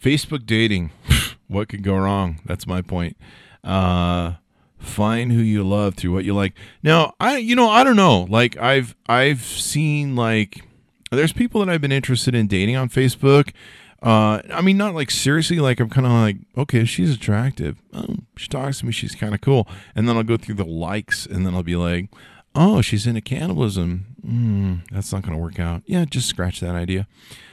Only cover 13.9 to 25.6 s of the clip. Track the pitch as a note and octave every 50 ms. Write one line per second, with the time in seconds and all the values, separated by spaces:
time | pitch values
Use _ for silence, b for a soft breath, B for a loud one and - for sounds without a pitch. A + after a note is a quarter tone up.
13.9 | B B - A2+ A2+ A2 G#2+ G#2+ G#2+ G#2 - - - E3 F3 F#3+ G3 G3 G#3 G#3+
14.9 | F3+ D#3+ C#3+ - - - - C#3+ C#3+ D#3+ D#3+ - F3 E3+ D3 C3 B2 - B2 A2+
15.9 | - C3+ B2+ B2 A#2+ A#2 A2+ G#2+ G2+ G2 - _ - B2 C#3+ - - A#2 A2+ A#2
16.9 | - - F3+ E3+ C#3 A2+ - - G#2 G#2 A#2+ C3+ - - D#2+ D2+ - - _ _
17.9 | - - - - - - - _ - - - - - C#3 C3 C#3 C#3 - - A#2+
18.9 | A2+ - - - - - - G#2 G#2 G2 - C3+ C#3 B2+ G#2+ B B B B B
19.9 | B - G#2+ A#2+ A#2 A2+ A2+ A2 A#2 A2+ - - G#2+ G#2 G2 E2 E2 E2 E2 D#2+
20.9 | G2+ G#2+ G2+ - - - - - F#2+ F#2+ F#2 F#2 F2 F#2 F2 E2+ F2 F2 F2 F2
21.9 | F2 F2 F#2 G2+ B B B B B B B B - - D#3+ G3 A3 F#3 A2+ -
22.9 | - G#2 G2+ A#2+ A#2 A2 - - C3 C#3+ D#3 F3+ F#3 D3+ C3 G#2+ F#2+ G2 F2 F2
23.9 | F2 F2+ G2 A2 C3 - - - A#2 A#2+ A#2+ A2 G#2 G2 G2 F#2+ F#2 F2 E2+ -
24.9 | - G2 G2+ - - G2 F#2+ F#2 E2 D#2 E2+ E2 - -